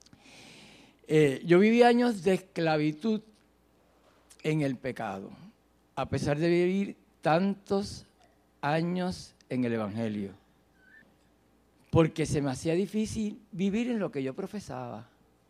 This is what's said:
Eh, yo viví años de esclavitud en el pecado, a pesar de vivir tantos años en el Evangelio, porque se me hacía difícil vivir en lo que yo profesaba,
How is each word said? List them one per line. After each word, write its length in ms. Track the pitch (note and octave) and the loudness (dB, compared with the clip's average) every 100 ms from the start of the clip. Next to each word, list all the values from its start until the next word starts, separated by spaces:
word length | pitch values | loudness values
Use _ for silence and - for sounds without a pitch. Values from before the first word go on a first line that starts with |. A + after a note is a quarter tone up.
| - - - - - - - - - _ - | -20 -20 -20 -20 -20 -20 -20 -20 -20 _ 0
Eh, 340 | D#3 C#3+ C3 E3 | 4 4 2 4
yo 140 | F3 | 6
viví 220 | G#3+ A#3 | 6 8
años 420 | A#3+ A#3+ A#3+ G3+ | 6 6 2 0
de 120 | F3 F#3 | 0 0
esclavitud 840 | - - D#3+ D3+ D3+ D3+ A3+ G#3+ - _ _ _ _ _ _ _ _ _ _ - | -2 -2 0 2 0 -2 -2 -2 -4 _ _ _ _ _ _ _ _ _ _ -8
en 180 | D#3 D#3 | -2 0
el 140 | C#3 B2 | -2 -4
pecado, 540 | C3 A#2 A2 F#2+ G2+ - F#3+ _ _ _ _ - | -8 -8 -8 -8 -12 -18 -20 _ _ _ _ -8
a 120 | C3 | -4
pesar 280 | C3+ D3+ D3 | -2 -2 0
de 120 | E3+ | 2
vivir 480 | F3 F3+ G3 G3 - _ _ | 2 2 0 -4 -8 _ _
tantos 840 | D#3 E3 G3 G3 - G3 G3+ - - _ _ _ _ - | 0 2 2 -4 -4 -4 -4 -12 -20 _ _ _ _ -8
años 720 | C#3+ D#3+ E3+ F3+ F3+ - - _ - | -2 0 -2 -2 -4 -6 -14 _ -6
en 140 | B2+ | -2
el 100 | A#2+ | -2
Evangelio, 580 | A2+ G#2 A2 A2+ G#2 G2 F#2 _ _ _ _ _ - _ _ _ _ _ _ _ _ - | -2 -4 -4 -4 -4 -8 -12 _ _ _ _ _ -20 _ _ _ _ _ _ _ _ 0
porque 360 | E3 D#3 - C#3 | 4 4 2 -2
se 160 | D3+ | -2
me 100 | C#3+ | -2
hacía 220 | B2+ D#3+ | -4 -2
difícil 680 | E3+ G3+ G#3+ G#3+ A3 G#3 - - | -2 -2 -4 -4 -4 -6 -8 -14
vivir 380 | F3 G3 G#3+ A#3+ | -4 -2 -2 -4
en 100 | A3+ | -4
lo 120 | E3+ | -4
que 120 | C#3 | -4
yo 100 | C3 | -6
profesaba, 720 | B2+ F#3+ G#3 - B2+ A#2+ A2 A#2 _ _ _ _ | -8 -10 -10 -12 -12 -10 -12 -16 _ _ _ _